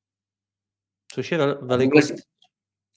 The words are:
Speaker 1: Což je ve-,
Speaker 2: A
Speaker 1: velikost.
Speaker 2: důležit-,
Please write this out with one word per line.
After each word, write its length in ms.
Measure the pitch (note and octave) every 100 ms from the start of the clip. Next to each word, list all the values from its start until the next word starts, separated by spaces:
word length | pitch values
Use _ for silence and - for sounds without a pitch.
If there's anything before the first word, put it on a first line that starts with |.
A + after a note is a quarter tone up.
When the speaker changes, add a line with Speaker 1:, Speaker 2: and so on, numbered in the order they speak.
| _ _ _ _ _ _ _ _ _ _ -
Speaker 1:
Což 240 | - B2
je 60 | E3+
ve-, 180 | C#3+ C#3
Speaker 2:
A 100 | B2+
Speaker 1:
velikost. 420 | B2+ C3 D3 D3
Speaker 2:
důležit-, 180 | - - _ _ _ _ _ _